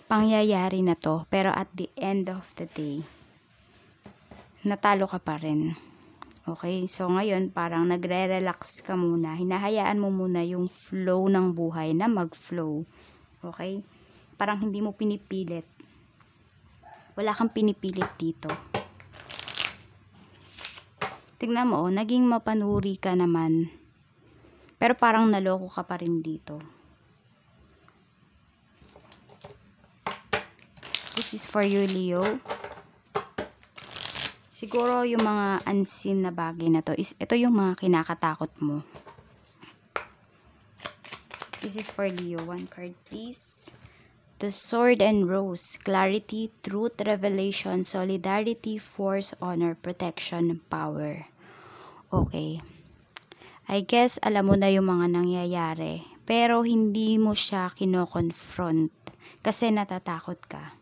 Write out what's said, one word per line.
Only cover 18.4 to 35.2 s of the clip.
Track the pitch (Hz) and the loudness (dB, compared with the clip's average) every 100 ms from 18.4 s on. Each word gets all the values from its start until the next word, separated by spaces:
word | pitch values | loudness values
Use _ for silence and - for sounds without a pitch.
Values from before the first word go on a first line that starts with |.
| 156 156 - - - - - - - - - - - - - - _ - - - - - - - - _ - - - _ | -8 -10 -8 -8 -8 -18 -20 -20 -14 -12 -8 -6 -6 -8 -20 -20 _ -20 -20 -20 -20 -18 -16 -16 -20 _ -10 -10 -20 _
Tignan | 233 233 247 | 0 2 2
mo, | 151 180 | 2 2
oh, | |
naging | 190 220 247 247 | 2 2 4 6
mapanuri | 233 226 220 208 202 196 185 | 4 2 0 2 2 0 -2
ka | 190 | 0
naman. | 180 175 170 160 160 165 - - _ _ _ _ - - - - _ | 4 4 4 4 2 2 -6 -20 _ _ _ _ -20 -20 -20 -20 _
Pero | 233 247 | 2 4
parang | 233 220 220 | 4 6 6
naloko | 202 190 185 185 | 4 2 -2 -4
ka | - 180 | -8 -6
pa | 180 | -4
rin | 170 165 160 | -2 -2 -4
dito. | 160 - 151 156 - _ _ _ _ _ _ _ _ _ _ _ _ _ _ _ _ _ _ _ _ - - - - - - 143 - - _ _ _ - - - - - - - - - - - 226 | -8 -12 -14 -16 -20 _ _ _ _ _ _ _ _ _ _ _ _ _ _ _ _ _ _ _ _ -20 -20 -20 -20 -20 -20 -20 -20 -20 _ _ _ -10 -10 -4 -4 -4 -18 -20 -20 -10 -8 -4 -2
This | - 214 | -2 -2
is | - | -2
for | 214 | 2
you, | 202 196 196 | 2 4 2
Leo. | 185 180 175 202 247 - - - - - _ _ - - - - - - - - - - - - - _ - | 0 -2 0 0 -2 -8 -12 -12 -16 -20 _ _ -6 -6 -10 -12 -14 -20 -20 -16 -10 -8 -6 -8 -10 _ -14
Siguro | 214 240 247 247 | -4 0 2 2
yung | 247 | 2
mga | 233 | 2